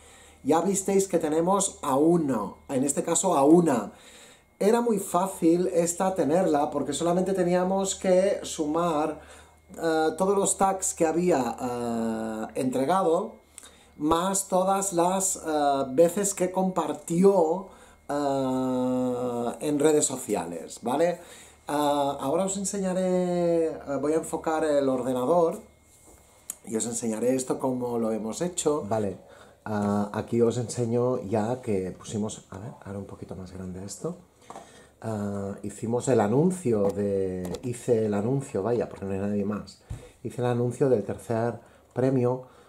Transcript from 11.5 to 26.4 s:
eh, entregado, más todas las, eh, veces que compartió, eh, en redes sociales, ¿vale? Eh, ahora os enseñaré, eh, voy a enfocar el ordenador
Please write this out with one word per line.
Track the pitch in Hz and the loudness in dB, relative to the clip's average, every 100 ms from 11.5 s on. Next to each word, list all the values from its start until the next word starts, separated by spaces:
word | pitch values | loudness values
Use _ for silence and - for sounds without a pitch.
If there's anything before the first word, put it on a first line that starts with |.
| - | -4
eh, | 127 120 120 117 113 110 110 110 107 - | -6 -4 -2 -2 -2 -4 -6 -6 -6 -4
entregado, | 131 127 135 185 175 165 - - _ - - - - - | -2 0 2 2 2 2 0 -10 _ -20 -20 -20 -20 -6
más | 147 165 185 190 - | 0 2 2 -2 0
todas | 185 185 196 190 | 0 2 0 0
las, | 170 175 190 185 - | 0 2 2 -2 -4
eh, | 160 151 143 139 127 | -4 0 2 2 0
veces | 127 170 190 196 | 4 4 4 -2
que | - 180 | -2 -2
compartió, | 185 185 185 151 147 - 170 196 196 160 180 190 - - - - | 0 0 0 -2 -6 -2 4 6 6 4 0 -6 -18 -20 -16 -6
eh, | 143 143 139 131 131 131 127 127 127 127 123 123 120 120 - | -2 0 0 0 0 0 0 0 0 0 -2 -4 -4 -4 -4
en | 151 147 | -2 2
redes | 151 151 147 | 4 4 2
sociales, | 127 - 104 85 85 71 - | -4 -4 -4 -4 -8 -12 -10
¿vale? | 113 139 170 | -4 0 0
Eh, | 175 - - - - - | 0 -10 -20 -20 -16 -6
ahora | 147 147 147 139 135 135 165 | -2 0 2 0 -2 -2 0
os | 190 196 | 0 -4
enseñaré, | 196 202 185 180 185 180 180 175 170 170 160 | -6 -4 -2 -2 0 0 0 0 2 2 0
eh, | 143 - 135 | -4 -6 -4
voy | 143 | 0
a | 160 | 0
enfocar | 156 160 165 156 156 | -2 -4 -2 -2 2
el | 143 139 | 2 2
ordenador | 131 120 127 123 175 165 214 - _ _ - - - - _ | 0 -2 -2 2 4 2 0 -10 _ _ -20 -20 -20 -20 _